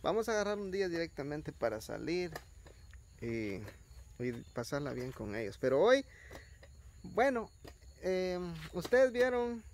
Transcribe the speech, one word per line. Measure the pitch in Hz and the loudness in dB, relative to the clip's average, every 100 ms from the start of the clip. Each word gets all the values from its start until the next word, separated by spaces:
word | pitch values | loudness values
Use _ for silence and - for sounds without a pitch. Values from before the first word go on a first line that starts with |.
vamos | - 208 226 | 2 0 2
a | |
agarrar | 214 202 208 | 0 0 -2
un | 196 | -2
día | 196 190 | -2 0
directamente | 170 165 - 143 147 156 | 0 -4 -4 -6 -4 -6
para | - 117 107 | -2 -2 -2
salir | 110 110 123 180 175 156 - - - - - - - - | -6 -6 -2 -2 -2 -8 -14 -20 -20 -20 -20 -20 -20 -8
y, | 117 117 107 95 101 - - - - - | -4 -2 -2 -4 -8 -14 -20 -20 -18 -4
y | 123 117 - | -4 -4 -8
pasarla | - 120 143 143 | -8 -4 -4 -2
bien | 123 127 | -4 -6
con | - 104 104 | -6 -6 -4
ellos. | 104 - | -4 0
Pero | 131 135 | 4 6
hoy, | 208 269 - - - - - - - - - - | 8 6 2 -16 -16 -16 -16 -20 -18 -18 -18 -16
bueno, | 185 - 269 240 214 - - - - - | -4 4 4 4 -4 -12 -20 -18 -20 -6
em, | 185 185 185 180 175 165 160 | -2 0 0 -2 -4 -8 -6
ustedes | 180 165 247 262 | -6 4 6 6
vieron | 240 254 247 240 233 - | 6 4 4 0 -4 -10